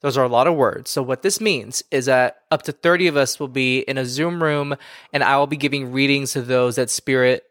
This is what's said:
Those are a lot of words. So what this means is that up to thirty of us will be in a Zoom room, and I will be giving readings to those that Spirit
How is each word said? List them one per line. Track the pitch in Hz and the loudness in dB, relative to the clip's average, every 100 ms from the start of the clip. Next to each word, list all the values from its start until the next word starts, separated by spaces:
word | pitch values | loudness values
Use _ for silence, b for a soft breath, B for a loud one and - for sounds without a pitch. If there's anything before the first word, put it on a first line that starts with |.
Those | 143 127 | -2 0
are | 127 | 2
a | |
lot | 120 143 | 2 2
of | 160 | 2
words. | 120 - - | 0 0 -6
So | - | -6
what | 127 131 | -4 -2
this | 190 202 | -2 0
means | 220 151 104 - - | -2 -2 -4 -10 -4
is | 139 127 | -2 2
that | 127 127 - _ | 2 2 -2 _
up | 151 | -4
to | - | -4
thirty | - 170 175 180 | -2 2 2 2
of | 143 | 2
us | 131 - | 0 -2
will | 143 | -6
be | 127 131 131 | -2 0 0
in | - 135 | -2 -4
a | 127 | -4
Zoom | 127 165 175 | -2 -4 0
room, | 160 147 143 143 B B B | -2 0 -4 -8 B B B
and | 143 | 0
I | 131 139 | 2 4
will | 143 | 2
be | 151 | 0
giving | 139 139 131 | -2 -2 -4
readings | 127 139 139 135 | 0 2 2 0
to | 143 | -6
those | 120 127 123 120 | 0 0 2 0
that | 123 | -2
Spirit | - - 131 127 127 _ | -4 -2 2 4 2 _